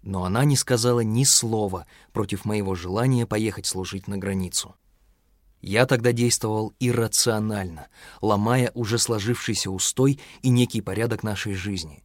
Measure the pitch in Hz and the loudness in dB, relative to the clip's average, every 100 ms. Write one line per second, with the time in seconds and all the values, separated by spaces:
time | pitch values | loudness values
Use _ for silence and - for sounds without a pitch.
0 | - 95 92 107 147 135 - 123 120 120 | -4 -4 0 2 4 2 2 2 4 2
1 | 110 113 135 - 117 110 104 92 - - | 2 2 4 4 2 0 0 -4 -10 -20
2 | _ - 101 101 - 107 98 92 90 98 | _ -4 -4 -4 -2 -2 -2 -4 -2 0
3 | 127 127 117 107 110 101 95 92 90 95 | 2 2 2 0 -2 -4 -6 -6 -6 -8
4 | 95 101 98 95 90 - - - _ _ | -8 -6 -4 -4 -2 -6 -8 -18 _ _
5 | _ _ _ _ _ _ - 104 127 127 | _ _ _ _ _ _ -2 2 4 4
6 | 120 117 120 - 110 107 110 _ 123 120 | 2 2 0 0 -2 -2 -4 _ 0 0
7 | 113 - - 107 107 107 92 80 - - | 0 0 2 0 -2 -4 -6 -10 -18 -20
8 | - - 104 101 107 123 123 120 110 113 | -20 -4 2 2 4 2 2 -2 -2 0
9 | - 110 101 120 - 107 - 95 - - | 0 0 0 -2 -2 -4 -4 -2 -4 2
10 | 135 139 - - 131 123 120 113 98 95 | 2 2 -6 -4 2 4 4 0 -4 -2
11 | 117 110 110 101 107 95 98 95 78 71 | -2 -2 -4 -6 -6 -6 -4 -6 -8 -16